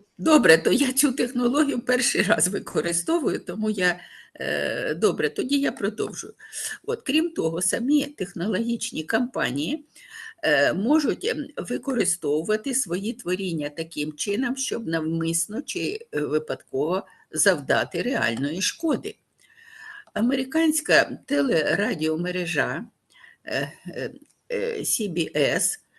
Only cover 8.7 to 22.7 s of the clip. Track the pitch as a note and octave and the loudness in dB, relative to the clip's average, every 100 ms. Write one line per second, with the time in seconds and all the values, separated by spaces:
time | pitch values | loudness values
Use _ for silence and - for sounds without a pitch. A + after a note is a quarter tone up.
8.7 | A#3 - D3 D#3 G#3+ B3 - C3+ C3 D#3+ | -4 -4 -6 -2 0 0 -2 -2 -2 -2
9.7 | D#4 - - - - - - D#3 C#3+ C#3 | -4 -8 -20 -20 -16 -16 -4 2 4 4
10.7 | D#3 G#3+ D#4 C#4+ - - D#3 B2+ - F3 | 4 4 4 4 0 0 -2 -4 -6 -4
11.7 | B3 B3 B3 E3+ - D3 D3+ F3 G#3+ A#3+ | -4 -2 0 0 0 0 0 0 -2 0
12.7 | B3 - F3+ G3+ A#3+ E3+ F#3 F#3+ E3 D3 | -4 -2 -2 -4 -4 -2 -2 0 -2 -4
13.7 | D3 E3 - D3+ D3+ - G3+ C4 C4 - | -6 -8 -4 -4 -4 -2 0 0 -2 -4
14.7 | - A3 E3 D#3+ E3 E3 E3 - G#3+ - | -4 -2 -2 0 0 0 -2 -2 -6 -6
15.7 | F3 E3 C#3 - D3 D3 D3+ D#3 B2+ - | -4 -4 -4 -6 -4 0 0 -2 -8 -4
16.7 | C3 D3+ F#3 - - _ D#3 G3 E3 C3+ | -2 0 -2 -4 -16 _ 0 2 2 2
17.7 | B2 B2+ E3+ A3 B3+ A2+ A#2 C#3 F3 - | 0 0 -2 -2 0 0 0 -2 -2 -4
18.7 | - D#4+ B3+ - - _ _ _ - - | -2 0 0 -2 -10 _ _ _ -20 -20
19.7 | - - - - - A#3 C4+ C4 D#4+ D#4+ | -20 -18 -18 -8 0 2 2 0 2 4
20.7 | D#4 - D#3 - - - C#4+ C#4 F3 C#3+ | 2 4 6 4 0 -2 0 2 2 2
21.7 | E3+ G#3 F3 D#3 D#3 F3 F3+ E3+ D#3 B2 | 2 0 0 0 0 -2 -2 -2 0 0